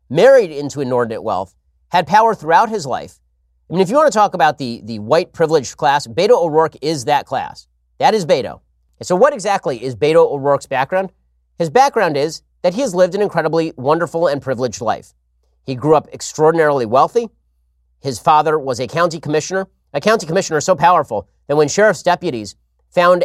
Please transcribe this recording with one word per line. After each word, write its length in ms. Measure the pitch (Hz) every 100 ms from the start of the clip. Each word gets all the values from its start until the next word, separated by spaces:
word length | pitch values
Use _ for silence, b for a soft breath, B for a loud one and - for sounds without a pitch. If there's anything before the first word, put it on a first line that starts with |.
| -
married 400 | 147 247 269 180
into 300 | 143 143 143
inordinate 420 | 127 123 117 107
wealth, 320 | 104 92 98 _ _ _ -
had 160 | 180 170
power 280 | 208 226
throughout 340 | 208 151 170 220
his 160 | 214
life. 360 | 139 95 73 _ _ _ _ _ -
I 40 |
mean, 60 | 170
if 100 | 180
you 60 | 285
wanna 140 | 302
talk 240 | 214 202
about 240 | 175 156 147
the, 220 | 127 117
the 140 | 104 110
white 340 | 104 160 180
privileged 440 | - 156 156 117 -
class, 320 | 147 139 117
Beto 220 | 113 208
O'Rourke 460 | 226 165 151 160 -
is 220 | 160 156
that 220 | 117 143 -
class. 420 | 127 80 - _ _ _ -
That 140 | 151
is 140 | 214 160
Beto. 340 | 180 - - _ _ _ -
And 80 | -
so 80 |
what 180 | 185 277
exactly 500 | 269 196 196 160 120
is 120 | 127
Beto 360 | 110 147 165 165
O'Rourke's 360 | 139 139 139 -
background? 460 | 127 135 185 190 _ _ _ _ -
His 120 | 165
background 460 | 214 277 - 180 139
is 260 | 156 - _ _
that 120 | 180
he 60 | 190
has 120 | 269
lived 220 | 175 180
an 80 | 190
incredibly 500 | 202 175 156 165 160 -
wonderful 500 | 127 160 170 165 170
and 160 | 139
privileged 380 | 131 117 127 -
life. 340 | 110 80 - _ _ _ _ _
He 120 | - 127
grew 180 | 151
up 140 | 151 -
extraordinarily 720 | 120 - - 156 165 151 139 110
wealthy. 420 | 127 170 240 233 _ _ _ _ _ _ _
His 180 | 139 117
father 400 | - 151 156 156
was 220 | 135 110
a 80 | 120
county 320 | 165 175 160
commissioner. 480 | 143 151 - 190 190 _ _
A 80 | 143
county 260 | 214 220 156
commissioner 340 | 185 180 156
so 140 | -
powerful 540 | 185 170 175 139 107 - _ -
that 100 | 147
when 120 | 147
sheriff's 340 | 190 214 170
deputies 540 | - 175 175 123 101 - _ _ _
found 340 | 180 175 180